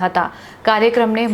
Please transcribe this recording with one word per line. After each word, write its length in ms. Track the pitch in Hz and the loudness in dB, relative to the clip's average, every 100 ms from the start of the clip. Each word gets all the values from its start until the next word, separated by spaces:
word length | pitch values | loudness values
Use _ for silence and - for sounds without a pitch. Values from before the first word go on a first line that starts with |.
થતા 220 | 180 180 165 - - - - | -2 -2 -4 -6 -20 -6 0
કાર્યક્રમને 580 | 214 233 240 226 220 233 | 2 2 2 0 0 -2